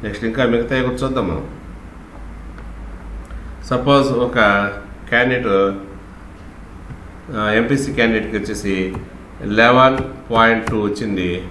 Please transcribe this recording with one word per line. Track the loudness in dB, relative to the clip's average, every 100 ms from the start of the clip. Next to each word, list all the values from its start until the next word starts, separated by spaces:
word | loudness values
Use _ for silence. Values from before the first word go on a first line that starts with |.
నెక్స్ట్ | -8 -4 -4
ఇంకా | 0 2
మిగతావి | 2 2 0 0
కూడా | -2
చూద్దాం | -2 0 -2
మనం. | -2 -6 -12 -16 -16 -16 -18 -18 -16 -16 -14 -14 -14 -14 -12 -12 -12 -12 -12 -10 -12 -12 -12 -4
సపోజ్ | -2 4 4 4 2 2
ఒక | 4 4 4 2 -4 -12 -16 0
క్యాండిడేట్, | 2 4 2 2 4 2 0 -10 -16 -16 -18 -18 -18 -18 -18 -18 -16 -14 -14 -16 -18 -10 -2
ఆ, | 2 2
ఎంపీసీ | 4 2 0
క్యాండిడేట్కి | 2 2 2 0 -4
వచ్చేసి | -4 -6 -2 0 -2 -4 -10 -16 -16 -10 -2 4
లెవెన్ | 6 8 6 4 -4 -8 -2
పాయింట్ | 4 6 4 0
టూ | 0
వచ్చింది | 0 -2 -2 -2 0 -2 -6